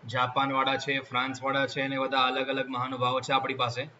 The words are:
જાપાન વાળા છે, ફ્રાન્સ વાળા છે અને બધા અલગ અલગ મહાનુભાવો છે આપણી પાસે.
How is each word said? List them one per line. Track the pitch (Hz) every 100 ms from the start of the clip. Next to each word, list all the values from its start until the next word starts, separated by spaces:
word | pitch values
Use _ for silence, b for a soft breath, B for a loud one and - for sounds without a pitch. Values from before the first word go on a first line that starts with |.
જાપાન | 117 127 123 139 135
વાળા | 135 135 135
છે, | 147 135
ફ્રાન્સ | 131 123 131 135
વાળા | 135 135 135
છે | 143
અને | 135 135
બધા | 131 135 127
અલગ | 131 131
અલગ | 135 127
મહાનુભાવો | 127 127 131 123 131
છે | 123
આપણી | 135 131 131
પાસે. | 123 117 151 -